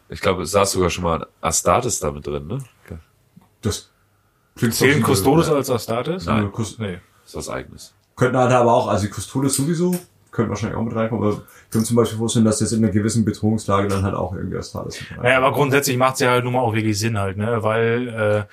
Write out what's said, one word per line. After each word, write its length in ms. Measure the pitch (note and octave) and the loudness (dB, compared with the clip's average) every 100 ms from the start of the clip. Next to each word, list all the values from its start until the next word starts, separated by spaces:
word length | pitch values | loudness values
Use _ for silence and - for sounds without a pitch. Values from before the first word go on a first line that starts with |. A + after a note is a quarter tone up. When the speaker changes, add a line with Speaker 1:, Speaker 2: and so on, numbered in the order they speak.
| - | -14
Speaker 1:
Ich 120 | - | -4
glaube, 200 | G2 F2+ | -2 0
es 80 | - | 0
saß 200 | G2+ G2 | 2 2
sogar 180 | G2 F2 | 2 0
schon 140 | F2 | 0
mal 240 | F2 D#2+ - _ | -2 -2 -4 _
Astartes 580 | - - F2+ G2 B2 - | -2 0 2 2 0 -4
da 120 | D2 | -4
mit 140 | D2 | -6
drin, 220 | C#2+ D2 D2+ | -6 -8 -6
ne? 100 | C3+ B2 _ - E2 - _ _ - _ _ | -8 -10 _ -18 -16 -18 _ _ -20 _ _
Speaker 2:
Das 280 | G#2 - - _ _ _ _ _ _ | -6 -6 -10 _ _ _ _ _ _
klingt 180 | - A#2+ | -2 -2
Speaker 3:
Zählen 300 | - C3 D3 | 2 4 4
Speaker 2:
plausibel, 120 | A2+ | 2
Speaker 3:
Custodes 320 | C3 C3 E3 D#3+ | 2 4 4 4
Speaker 2:
ja. 60 | |
Speaker 3:
als 140 | C#3+ C3 | 0 0
Astartes? 560 | A#2+ - A#2 D3 F#3 | -2 -2 -4 -4 -6
Speaker 1:
Nein. 260 | F#2+ G#2+ G2 | -2 -2 -2
Speaker 2:
Cus- 240 | A2+ G#2+ - | -4 -8 -6
Speaker 3:
Nee. 180 | G#2 F2 - _ | -8 -8 -16 _
Speaker 1:
Das 60 | - | -16
ist 40 | |
was 140 | D#2 - | -12 -8
Eigenes. 440 | C2 D2+ - - _ _ | -10 -10 -18 -20 _ _
Speaker 2:
Könnten 220 | - B2 C3 | -2 0 2
halt 140 | B2 | 4
aber 220 | B2+ A#2 | 4 6
auch, 140 | A#2+ - | 4 2
also 200 | G2+ G#2 | 0 -2
Custodes 480 | - - C3+ C#3 | -6 -6 -2 0
sowieso, 400 | C3+ C#3+ E3 F3+ F3 - _ _ | 0 0 0 0 -2 -6 _ _
könnte 180 | - G2+ | -4 -2
wahrscheinlich 260 | G2+ A2+ - | -2 -4 -4
auch 60 | |
mit 120 | A2+ | -4
reinkommen, 280 | A2+ A2+ A2 | -2 -2 0
aber 200 | G#2 G#2 | 0 -2
ich 260 | - - _ | -8 -20 _
könnte 160 | A2+ A2 | -2 2
zum 80 | |
Beispiel 220 | A#2 G#2+ G#2+ | 2 2 0
vorstellen, 280 | A2+ A#2+ | 0 4
dass 140 | A2 G#2 | 4 2
jetzt 140 | G#2+ | 0
in 100 | A2+ | 2
einer 80 | A2 | 2
gewissen 320 | G#2 G#2 A2+ | 2 2 2
Bedrohungslage 640 | G#2+ - G#2+ A2+ - G2 G2 | 0 0 0 0 0 0 0
dann 140 | G2 | 0
halt 120 | G2 | 0
auch 180 | E2+ F2 | -2 -4
irgendwie 240 | F2+ F#2+ E2+ | -6 -6 -8
Astartes 380 | - - - - | -8 -10 -10 -12
mit 40 | - | -14
reinkommt. 120 | - | -4
Speaker 3:
Naja, 140 | A#2+ C3 | 0 2
aber 140 | C3+ | 2
grundsätzlich 420 | C3 C#3+ C#3 C3 B2 | 2 2 2 2 2
macht's 220 | C3 - | 0 2
ja 120 | B2 | 2
halt 120 | B2 | 2
nun 100 | B2 | 0
mal 60 | B2+ | 0
auch 140 | A#2+ | 0
wirklich 240 | A2 A2 G2+ | 0 0 0
Sinn 180 | A2+ G#2 | -2 -2
halt, 180 | G2 G2 | -2 -2
ne? 240 | A2 A#2 | -2 0
Weil, 460 | G#2+ A2+ A#2 A#2+ B2 | 0 0 0 0 -4
äh, 360 | A2+ G#2 G#2 G#2 | -2 0 0 -2